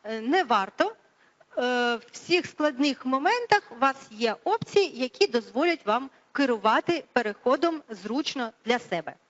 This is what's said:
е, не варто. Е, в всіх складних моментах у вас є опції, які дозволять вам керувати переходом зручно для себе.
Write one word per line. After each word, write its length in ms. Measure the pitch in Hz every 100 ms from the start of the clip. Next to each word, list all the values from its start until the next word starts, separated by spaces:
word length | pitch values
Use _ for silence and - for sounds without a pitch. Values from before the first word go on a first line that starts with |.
е, 160 | 208 220
не 240 | 226 359
варто. 400 | 277 220 190 - 370 453 _ _ _ _ _ -
Е, 380 | 247 247 240 233
в 60 | -
всіх 340 | - - 349 -
складних 600 | - 302 247 285 254 254
моментах 560 | 262 320 480 480 415 -
у 40 | 233
вас 160 | 269 269 -
є 260 | 214 226 -
опції, 480 | 339 440 - 403 370
які 320 | 233 254 - 392
дозволять 600 | 233 208 240 339 330 202
вам 240 | 226 262 _ _
керувати 720 | - 269 226 220 262 - 339 -
переходом 680 | 247 214 202 247 277 339 320 -
зручно 640 | 208 202 254 311 277 233 _
для 140 | 220 240
себе. 360 | - 170 151 -